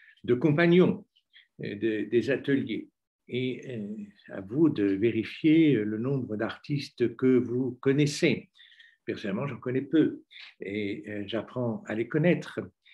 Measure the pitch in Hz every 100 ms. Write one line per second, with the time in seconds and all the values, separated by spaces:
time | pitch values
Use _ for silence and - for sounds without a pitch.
0 | - _ 113 123 156 151 170 180 170 -
1 | - _ _ _ _ - 113 104 113 107
2 | - 120 113 123 139 139 113 92 - _
3 | _ _ - 127 127 - 143 117 101 107
4 | 101 - - - 95 131 165 - 101 98
5 | 117 110 107 - 160 160 156 120 104 107
6 | 123 139 117 107 107 - - 147 - -
7 | 117 - 131 127 107 123 127 127 139 139
8 | 147 - 165 113 - _ - _ - _
9 | - 95 101 98 139 120 127 127 135 160
10 | - - - - - - - 104 101 110
11 | 104 104 98 110 101 127 123 107 - 110
12 | 120 156 170 151 - - - _ _